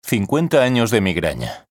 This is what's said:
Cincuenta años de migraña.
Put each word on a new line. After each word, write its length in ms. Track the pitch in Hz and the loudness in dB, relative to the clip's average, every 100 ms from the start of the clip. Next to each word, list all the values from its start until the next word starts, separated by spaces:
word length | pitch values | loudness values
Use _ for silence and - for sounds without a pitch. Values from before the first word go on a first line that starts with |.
Cincuenta 600 | - 120 95 143 170 147 | -2 -2 0 -2 2 2
años 260 | 127 123 113 | 2 2 2
de 100 | 110 | 2
migraña. 680 | 95 85 80 64 58 - _ | 2 0 -2 -4 -10 -12 _